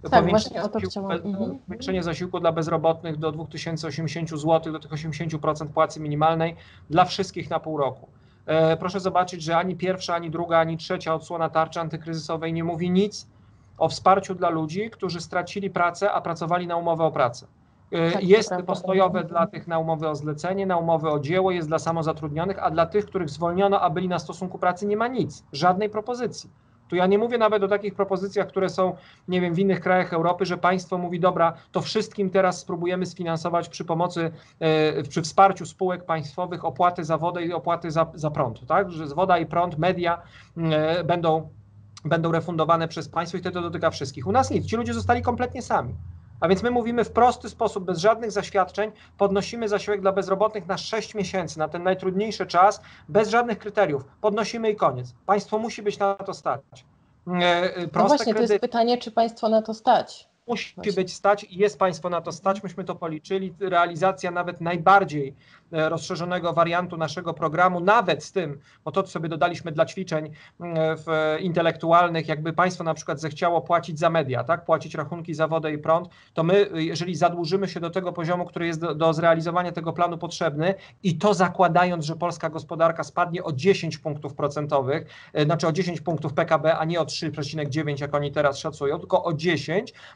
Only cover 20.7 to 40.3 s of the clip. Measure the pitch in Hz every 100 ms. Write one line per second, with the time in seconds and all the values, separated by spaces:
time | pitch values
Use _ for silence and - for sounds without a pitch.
20.7 | 175 165 165 156 147 135 180 190 180 156
21.7 | 160 165 165 160 156 151 151 180 190 175
22.7 | 160 165 208 208 196 165 147 170 175 196
23.7 | 196 180 160 185 175 151 165 185 175 180
24.7 | 175 208 208 233 262 151 - _ 139 175
25.7 | 185 208 208 208 247 240 - - _ _
26.7 | _ _ 175 185 202 233 240 214 214 196
27.7 | 202 202 190 190 190 196 196 185 196 185
28.7 | 175 185 180 - - - 180 180 170 196
29.7 | 185 180 185 175 170 170 180 180 175 180
30.7 | 185 180 180 175 180 185 165 165 160 -
31.7 | 185 160 214 214 - 190 185 185 175 -
32.7 | 180 175 180 180 - 170 165 175 170 170
33.7 | - 175 165 175 175 165 160 - _ 160
34.7 | 156 156 147 127 - 160 - 196 190 160
35.7 | - 185 180 - 160 156 - 180 170 165
36.7 | 165 180 180 160 160 165 175 170 170 170
37.7 | 170 170 160 160 - 151 147 131 113 -
38.7 | 160 190 165 160 151 185 175 165 170 175
39.7 | 151 175 175 170 170 -